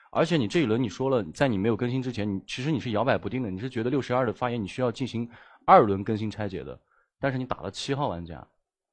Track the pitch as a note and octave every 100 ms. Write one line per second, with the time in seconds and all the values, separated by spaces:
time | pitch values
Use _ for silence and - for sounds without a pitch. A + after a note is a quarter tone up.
0 | - - E3 E3+ G#2 E3+ B2 A2+ A#2+ F2+
1 | C3 B2+ E2+ - C#3 G2+ G#2+ G#2+ A#2+ C3
2 | B2+ A2+ G#2 G2 - - C3+ C#3 B2+ G#2
3 | B2+ G2+ G2 B2+ A#2 F#2 C3 A#2 A#2 C#3
4 | - B2+ B2 G2+ B2 A#2+ F#2+ - B2+ A2
5 | B2 A2+ A#2 - - - - F#3 A2 G2
6 | G#2 G#2+ A2 - G#2 F2+ C2+ B1 _ _
7 | _ - C#3 B2+ B2+ - G2 - - C3+
8 | C3+ F2 E2+ D2 - _ _ _ _